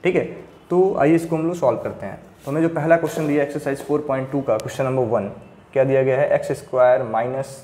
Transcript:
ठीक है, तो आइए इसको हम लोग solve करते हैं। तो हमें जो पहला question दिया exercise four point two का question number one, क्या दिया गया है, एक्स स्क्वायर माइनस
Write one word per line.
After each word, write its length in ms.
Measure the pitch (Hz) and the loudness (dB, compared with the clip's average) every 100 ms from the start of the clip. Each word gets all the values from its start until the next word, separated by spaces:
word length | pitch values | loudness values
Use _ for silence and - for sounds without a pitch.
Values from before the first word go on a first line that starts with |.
ठीक 120 | 180 175 | 2 0
है, 80 | 117 - - - - | -2 -8 -18 -20 -2
तो 80 | 180 190 - | 2 2 4
आइए 140 | 143 165 | 4 4
इसको 200 | 165 160 | 2 -2
हम 100 | 165 | -2
लोग 80 | 175 | 0
solve 220 | 131 117 | 0 0
करते 260 | - - 98 | -6 -8 -12
हैं। 120 | 98 - - - | -14 -20 -16 -6
तो 60 | |
हमें 100 | 147 | 0
जो 80 | 165 | 0
पहला 260 | 165 151 165 | 0 2 2
question 300 | 160 160 151 | 2 -4 0
दिया 160 | 147 | 0
exercise 400 | 143 156 147 139 | 0 -4 -6 -6
four 180 | - 147 147 | -2 -2 -2
point 240 | 131 131 | -4 -2
two 100 | 143 | -4
का 160 | 131 113 | 0 -2
question 280 | 127 - 131 | -2 -4 -2
number 180 | 131 120 | 0 0
one, 220 | 113 98 - - - - | 0 -2 -10 -20 -20 -4
क्या 100 | 135 | 0
दिया 180 | 127 135 | 2 4
गया 140 | 135 131 | 2 2
है, 100 | 147 147 | 2 2
एक्स 160 | - | 0
स्क्वायर 500 | 135 - 131 123 127 | -8 -4 4 6 4
माइनस 520 | 107 113 123 131 135 - | 0 -2 -2 -4 -8 -14